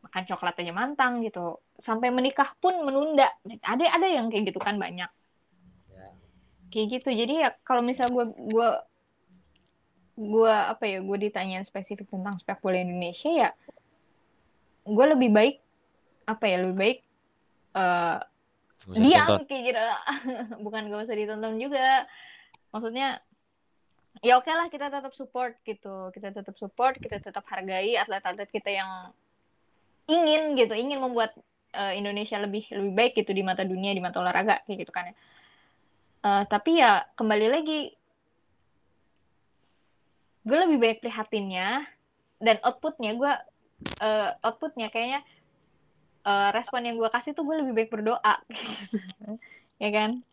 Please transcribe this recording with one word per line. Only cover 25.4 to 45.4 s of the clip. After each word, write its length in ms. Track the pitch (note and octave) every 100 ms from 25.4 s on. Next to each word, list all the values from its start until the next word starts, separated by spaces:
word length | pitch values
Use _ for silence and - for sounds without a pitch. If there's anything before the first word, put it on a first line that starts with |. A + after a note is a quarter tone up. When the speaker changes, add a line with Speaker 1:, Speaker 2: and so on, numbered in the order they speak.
| B3 A#3
Speaker 1:
gitu, 480 | - G#3 G3 F#3+ F#3
kita 220 | F#3 G3+
tetap 220 | G3+ G3 G3
support, 400 | G3+ - B3+ C4
kita 220 | A3+ G3+
tetap 260 | G3+ G3 -
hargai 480 | G3 F#3+ F#3 G3+
atlet-atlet 540 | A#3 G#3 G3 F#3+ G3 G3+
kita 220 | G#3+ G3+
yang 180 | G3 F#3+ F#3 F#3 _ _ _ _ _ _ _ _ _ -
ingin 480 | D#4+ D#4+ D#4 D#4 C#4
gitu, 160 | A3+
ingin 260 | A3 B3+ C#4
membuat, 380 | C4 A#3 A3 - _ _ _
eh, 240 | - G3
Indonesia 460 | F#3+ G3+ G3+ G#3+ G#3
lebih, 240 | G3+ G3+ G#3+
lebih 260 | G3+ G3
baik 200 | F#3+ B3
gitu 160 | B3+ G#3
di 140 | G3
mata 160 | F#3+ F#3
dunia, 300 | F#3 F#3 G3
di 80 | G3
mata 180 | F3+ F3+
olahraga 460 | F3+ F3+ G#3 -
kayak 140 | - G3
gitu 100 | E3+
kan 220 | - F3+
ya. 20 | - _ _ _ _ _ _ _ _ _ _
Eh, 260 | G3+ G3+ G3+
tapi 320 | G#3 D#4+ E4
ya 240 | B3 G3 -
kembali 340 | - A3 G#3 G#3+
lagi, 460 | C#4+ D#4 D#4 C#4+ _ _ _ _ _ _ _ _ _ _ _ _ _ _ _ _ _ _ _ _ _ _ _ _ _
gue 140 | A3 D4
lebih 200 | F4+ D4
banyak 200 | A3+ A3+
prihatinnya 800 | A#3 A3+ G#3+ G#3+ G3 F#3 F#3+ C4 D4 _ _ _ _ _
dan 160 | A3 A3
outputnya 500 | A#3+ B3 D#4 D4+ A3
gue, 200 | A#3 C#4+ C4+ - _ _ _ - -
eh, 300 | A3 G#3+ G3+ -
outputnya 480 | A3+ A#3 D#4 C#4 A3
kayaknya, 320 | A3+ A#3+ C#4 C#4+ _